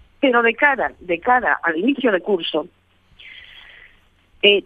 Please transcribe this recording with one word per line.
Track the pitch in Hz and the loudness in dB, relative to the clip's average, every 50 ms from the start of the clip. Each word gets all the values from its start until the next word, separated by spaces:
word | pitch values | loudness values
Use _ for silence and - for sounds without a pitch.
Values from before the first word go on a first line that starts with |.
| - _ _ - | -20 _ _ -2
Pero | - 262 240 240 | 0 2 2 2
de | 233 233 233 | 2 0 0
cara, | - 294 294 269 226 160 135 - - | 0 0 0 0 0 -4 -6 -6 -10
de | - 180 170 165 | -6 -6 -6 -4
cara | - 240 247 247 214 156 139 - - | 0 0 0 2 2 0 -2 0 -2
al | 170 160 | -4 -2
inicio | 160 196 254 277 254 262 240 | -2 -2 -2 -2 0 0 0
de | 202 175 | 0 -2
curso, | - 208 202 175 160 - - 156 156 180 _ _ _ _ _ _ _ _ _ _ - - - - - - - - - - - - - - _ _ _ _ _ _ _ _ _ - | -2 -2 -4 -4 -4 -4 -6 -6 -6 -6 _ _ _ _ _ _ _ _ _ _ -20 -20 -20 -20 -20 -20 -20 -20 -20 -20 -20 -20 -20 -20 _ _ _ _ _ _ _ _ _ 0
eh, | - 202 202 190 - | 2 2 2 2 -2